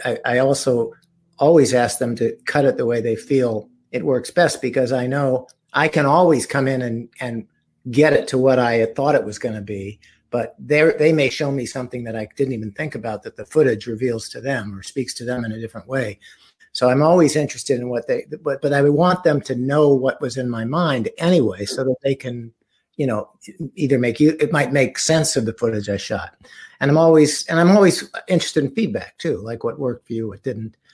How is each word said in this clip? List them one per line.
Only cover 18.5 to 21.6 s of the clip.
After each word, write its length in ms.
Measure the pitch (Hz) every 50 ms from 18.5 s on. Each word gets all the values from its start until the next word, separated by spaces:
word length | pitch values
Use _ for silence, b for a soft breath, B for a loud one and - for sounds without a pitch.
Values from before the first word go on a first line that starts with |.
| 135 131 -
but 100 | 143 143
I 80 | 143
would 120 | 139 147 147
want 300 | 147 175 180 185 180 -
them 180 | 165 147 139 -
to 120 | - 127
know 340 | 120 127 135 143 151 151 143 139
what 300 | 131 127 135 - - 147
was 140 | 123 117 131
in 100 | 127 123
my 160 | 120 113 113
mind 460 | 117 143 170 175 156 135 123 107 113 - -
anyway, 480 | 160 170 185 165 123 104 92 95